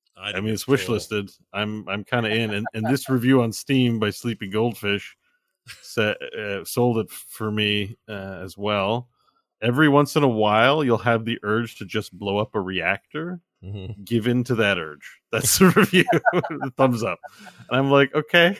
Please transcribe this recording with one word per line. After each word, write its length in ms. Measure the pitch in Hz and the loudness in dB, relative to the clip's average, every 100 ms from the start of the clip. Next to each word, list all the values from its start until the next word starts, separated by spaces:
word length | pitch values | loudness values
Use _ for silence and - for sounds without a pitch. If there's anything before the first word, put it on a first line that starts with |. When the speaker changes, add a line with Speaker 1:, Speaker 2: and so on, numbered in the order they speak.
| _ - | _ -14
Speaker 1:
I 120 | 95 | -8
Speaker 2:
I 40 | |
Speaker 1:
think 120 | 95 107 | -6 -4
Speaker 2:
mean, 80 | 110 | -4
Speaker 1:
it's 80 | |
Speaker 2:
it's 40 | - | 0
wish 180 | 135 - | 0 0
Speaker 1:
cool. 80 | 110 | -4
Speaker 2:
listed. 340 | - 107 101 - _ | -2 -6 -6 -12 _
I'm, 340 | 98 104 107 92 | -6 -6 -6 -8
I'm 160 | 98 | -8
kinda 260 | 101 123 110 | -4 -4 -2
in. 200 | 110 113 101 | -2 -2 -4
And, 100 | 110 | -6
and 120 | 110 110 | -6 -2
this 200 | 135 - | -2 0
review 340 | 131 120 135 | 0 4 4
on 100 | 117 | 2
Steam 460 | 107 - 135 123 113 | -2 -2 2 2 0
by 100 | 104 | -2
Sleepy 380 | 98 120 107 101 | -4 -6 -6 -6
Goldfish 680 | 104 117 107 104 101 - - _ _ _ _ - - | -2 -2 -4 -4 -4 -6 -20 _ _ _ _ -20 -20
sa-, 340 | - - 107 - - - | -10 -2 -2 -2 -8 -10
uh, 280 | 107 98 82 | -8 -8 -6
sold 320 | - 123 113 | 0 2 2
it 120 | 98 | -4
for 420 | - - - 110 | -8 -18 -8 -4
me, 440 | 107 107 104 101 117 - | -2 0 0 -4 -10 -14
uh, 300 | 104 95 92 | -12 -10 -12
as 140 | 95 95 | -14 -8
well. 520 | 101 104 98 117 123 _ _ _ _ - | -2 0 0 -2 -6 _ _ _ _ -6
"Every 260 | 113 123 156 | -2 4 6
once 260 | 143 143 156 | 6 4 2
in 80 | |
a 40 | 143 | 2
while, 560 | 110 107 107 123 151 | 4 4 4 4 4
you'll 140 | 143 113 | 2 0
have 240 | 123 117 113 | 2 0 0
the 140 | 113 | -6
urge 320 | 104 107 117 - | -2 -2 -2 -8
to 80 | 98 | -8
just 260 | 110 101 87 | -6 -8 -8
blow 200 | 101 101 | -4 -2
up 180 | 107 110 | -2 -4
a 40 | |
reactor. 800 | 92 92 85 98 _ 151 165 180 _ _ | -4 -4 -2 -4 _ -10 -8 -10 _ _
Speaker 1:
Mm-hmm. 400 | 90 101 92 104 | -14 -12 -12 -14
Speaker 2:
Give 240 | 98 117 110 | -2 -2 2
in 160 | 123 123 | 0 0
to 100 | 117 | 0
that 220 | 104 95 | 2 0
urge." 400 | 80 73 - - _ | -4 -12 -20 -20 _
That's 260 | 110 - - | -4 0 4
the 80 | 190 | 6
<laughs> 60 | 175 | 6
review. 300 | 208 185 - 165 719 175 - 151 135 - | 4 4 4 2 2 0 -2 -6 -6 2
Thumbs 260 | 135 120 | 2 2
up. 160 | 107 87 - - - - - | -2 -6 -12 -20 -20 -20 -4
And 80 | 123 | -2
I'm 140 | 139 | 4
like, 240 | 139 135 147 | 4 4 0
"Okay." 420 | 147 175 170 202 | 2 4 4 2